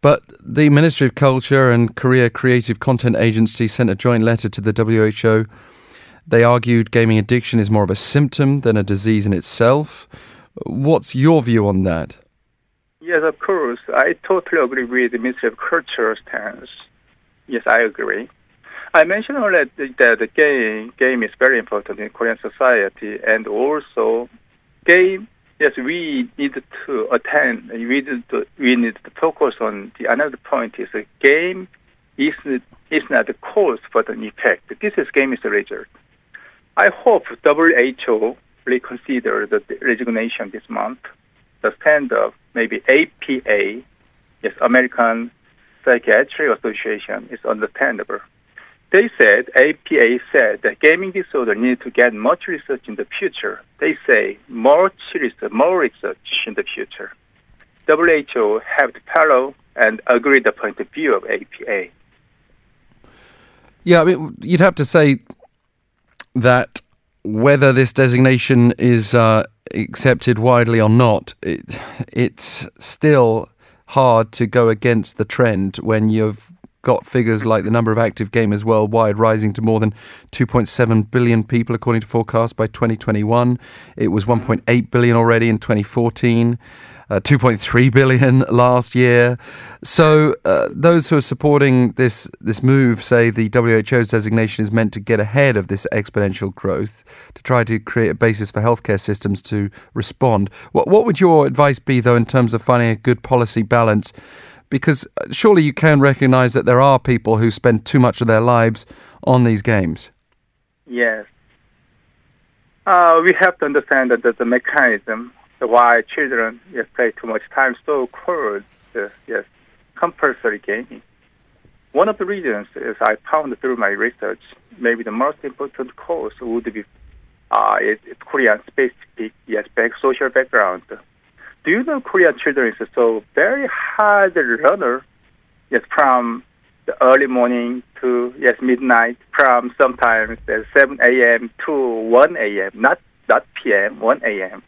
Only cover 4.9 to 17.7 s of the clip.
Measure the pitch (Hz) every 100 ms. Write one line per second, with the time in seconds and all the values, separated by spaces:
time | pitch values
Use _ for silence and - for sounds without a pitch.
4.9 | 113 107 104 113 110 110 - - _ _
5.9 | - - _ - 120 120 120 117 117 110
6.9 | 120 113 110 104 123 - 117 104 107 98
7.9 | 98 - 143 143 - 139 139 120 107 95
8.9 | 101 104 107 101 95 - - 117 139 151
9.9 | - - - - - _ - - 104 139
10.9 | 160 - 131 143 165 120 113 101 95 92
11.9 | 82 76 - _ _ _ _ _ _ _
12.9 | _ 160 170 156 - - 185 135 120 -
13.9 | - 143 170 - 190 - 165 131 131 123
14.9 | 127 123 120 120 123 123 - - 170 151
15.9 | - 113 110 - - 107 - 127 - -
16.9 | _ _ _ _ _ _ 123 117